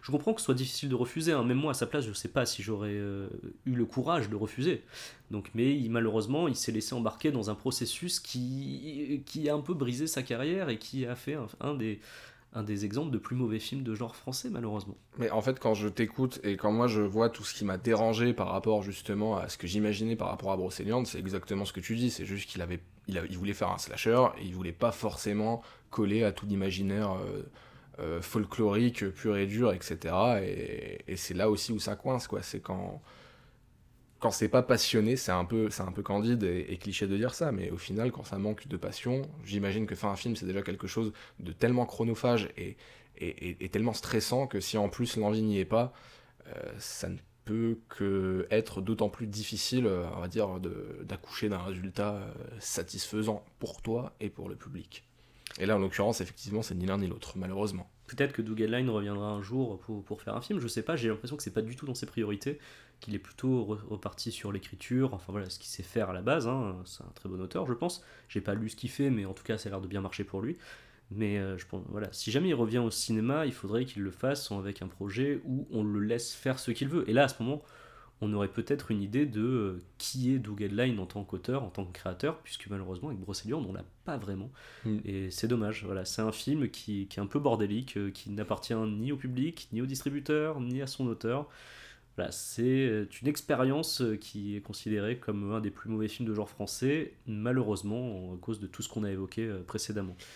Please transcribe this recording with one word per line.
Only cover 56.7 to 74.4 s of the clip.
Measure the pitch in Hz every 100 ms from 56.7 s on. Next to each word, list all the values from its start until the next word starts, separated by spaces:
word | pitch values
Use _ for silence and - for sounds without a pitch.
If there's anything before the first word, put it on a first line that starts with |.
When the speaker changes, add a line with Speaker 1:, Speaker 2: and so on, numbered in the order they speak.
Speaker 2:
ni | 90 90
l'un | 98
ni | 95
l'autre, | 82 - 95
malheureusement. | 92 98 104 92 92 _ -
Speaker 1:
Peut-être | - 135
que | 139
Doug | 110 110
Adeline | 110 120 127
reviendra | 107 101 101 104
un | 104
jour | 98 127 127 95
pour, | - 107
pour | 95 104
faire | - 110
un |
film, | - 202
je | 120
sais | 117
pas, | 110 165
j'ai | 117
l'impression | 107 120 143
que |
c'est | -
pas | 95
du | 110 123
tout | 143
dans | 123
ses | 110
priorités, | - 104 104 - 139 - - - -
qu'il | -
est | 104
plutôt | - - 131 127
re-, | 104 107 104
reparti | 107 101 - 117
sur | - 104
l'écriture, | 98 - 101 - 127 131
enfin | 101 -
voilà, | 101 95
ce | -
qu'il | -
sait | -
faire | 92 117 101
à |
la | 90
base, | 95 156 117
hein, | 131 110 90 90
c'est | -
un | -
très | - 95
bon | 92
auteur, | 92 - -
je |
pense. | 120 180 - - - -
J'ai | 107
pas | 101 101
lu | 110
ce | -
qu'il | 127
fait, | - 139
mais | 120 98
en |
tout | 95
cas, | - 110
ça | 104
a |
l'air | 98
de | 95
bien | 98
marcher | 95 -
pour | 101 98
lui. | 110 175 - - - - -
Mais, | 101 107 101
euh, | 95 92
je | -
pense, | 98 90
voilà, | 104 101
si | - -
jamais | 117 185
il | 143
revient | 113 120
au | 117
cinéma, | - - 110 113 147 151
il |
faudrait | - 98 110 131
qu'il | 101
le | 98
fasse | 90 131 143